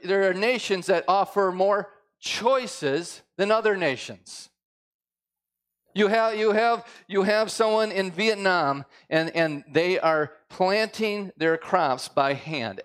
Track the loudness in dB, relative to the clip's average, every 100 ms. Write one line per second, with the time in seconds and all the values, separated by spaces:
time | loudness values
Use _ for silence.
0 | -2 2 2 2 0 0 -2 -2 0 0
1 | 2 2 2 0 0 2 2 0 -2 _
2 | _ _ -8 -2 0 0 -2 -4 -2 -2
3 | -4 -14 _ -4 0 2 2 2 0 -2
4 | -8 -16 -18 -20 -20 _ _ _ _ _
5 | _ _ _ _ _ _ _ _ _ 0
6 | 2 4 2 2 2 2 2 0 -6 -20
7 | -4 0 2 2 0 0 2 2 0 -2
8 | -2 0 0 0 2 2 0 -2 -8 -18
9 | -2 -2 0 0 0 -2 -2 0 0 2
10 | 2 0 -2 -8 _ -2 0 0 -2 -4
11 | -4 -4 -8 -2 0 0 0 0 2 -2
12 | -4 0 0 -2 -6 -8 -8 -4